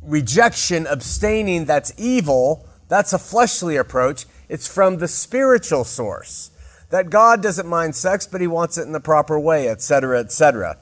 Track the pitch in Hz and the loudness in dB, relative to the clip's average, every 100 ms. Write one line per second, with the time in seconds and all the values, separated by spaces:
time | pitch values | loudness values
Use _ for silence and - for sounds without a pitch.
0 | 147 151 117 165 233 - - 170 156 143 | -2 -4 0 4 2 2 -4 -2 -2 -6
1 | - - 214 220 202 175 151 147 - - | -4 -4 -2 0 0 -2 0 -2 -2 -6
2 | 226 254 151 131 127 160 - - _ 185 | -2 0 2 2 2 0 -8 -20 _ 0
3 | 202 185 - 220 240 - 175 143 127 131 | 0 -4 -2 0 0 0 -2 -2 -2 0
4 | 131 147 - - _ 156 - - 190 180 | 0 -2 -16 -20 _ -10 -6 2 2 2
5 | 170 - - 254 269 247 - 143 117 - | -4 -4 -2 0 4 4 2 -2 -2 -4
6 | 110 87 - - - _ - _ - 185 | -6 -8 -12 -14 -14 _ -20 _ -4 -4
7 | 180 208 226 233 208 175 170 170 160 - | 2 4 6 4 0 -4 -4 -2 -2 -2
8 | 185 196 - 185 180 165 165 170 143 156 | -2 -2 -4 -4 -2 -2 -4 -4 -6 -8
9 | 156 151 147 151 151 156 123 110 - 143 | 2 2 2 0 2 2 0 -4 0 0
10 | 131 123 110 - 151 120 87 76 | 2 -2 -2 4 4 4 -6 -10